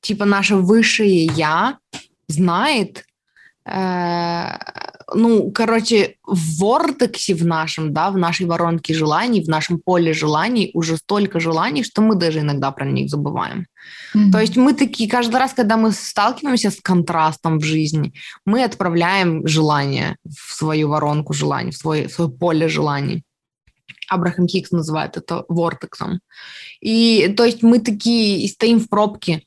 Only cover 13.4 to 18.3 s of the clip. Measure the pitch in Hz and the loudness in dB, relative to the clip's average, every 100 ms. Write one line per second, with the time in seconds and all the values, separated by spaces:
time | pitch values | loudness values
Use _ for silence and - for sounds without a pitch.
13.4 | - - 175 _ - - - 214 202 202 | -6 -8 -12 _ -20 -20 -2 4 6 6
14.4 | 226 247 262 277 269 - 220 247 233 254 | 4 4 4 4 0 0 -2 0 0 0
15.4 | 262 254 208 226 220 208 - - 208 254 | 0 0 2 4 2 0 -4 0 0 0
16.4 | 285 254 202 - - 180 165 165 156 151 | -2 0 0 -4 0 0 2 0 -2 -2
17.4 | 165 160 156 156 156 156 143 - - | -2 0 0 0 0 -2 -4 -8 -20